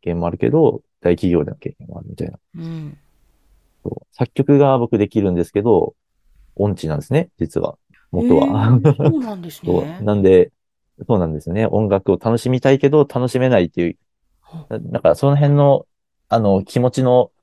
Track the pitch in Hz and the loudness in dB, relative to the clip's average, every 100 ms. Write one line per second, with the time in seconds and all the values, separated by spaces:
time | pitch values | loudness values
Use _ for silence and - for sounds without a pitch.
0 | - 85 85 95 113 151 139 - _ _ | -8 -4 -4 -4 -2 2 2 0 _ _
1 | 87 87 92 85 76 - - - - - | -2 0 0 0 -2 -8 -14 -16 -18 -18
2 | - - - - _ 170 165 160 147 147 | -16 -12 -12 -14 _ -16 -14 -12 -14 -18
3 | _ _ _ _ _ _ _ _ - - | _ _ _ _ _ _ _ _ -12 -12
4 | _ - 123 - 139 143 143 131 117 104 | _ -8 -6 -2 2 4 4 2 0 -2
5 | 101 110 98 87 82 104 113 95 - - | 0 0 -2 -2 -2 -2 2 2 0 -6
6 | _ _ _ _ _ - 101 - - 147 | _ _ _ _ _ -4 -4 -4 -6 -6
7 | - 139 175 - 82 - 85 - _ _ | -2 -2 -2 -6 -6 -4 -6 -8 _ _
8 | _ - 240 269 277 110 110 123 151 143 | _ -4 2 4 2 0 2 4 4 2
9 | - 320 240 196 170 - 170 90 - - | 2 0 -4 -10 -14 -10 -4 -2 -4 -6
10 | 104 104 95 92 90 _ _ _ _ - | -4 2 4 6 4 _ _ _ _ -12
11 | - 107 82 76 80 95 113 104 107 98 | -4 -2 -2 -6 -6 -4 -2 -2 0 0
12 | - 92 113 117 127 127 135 139 143 151 | 0 -2 -2 -2 -2 0 2 2 2 2
13 | 147 127 123 127 127 113 87 - 85 - | 2 -2 -4 -2 2 2 0 -2 -4 -6
14 | _ _ _ _ _ 165 143 113 - - | _ _ _ _ _ -20 -14 -14 -10 -2
15 | 160 151 139 143 147 143 143 135 - _ | 0 2 2 2 2 4 4 2 -2 _
16 | _ _ - 113 104 98 95 - 123 - | _ _ -4 0 2 0 0 -2 -2 0
17 | 127 123 - _ | 2 2 2 _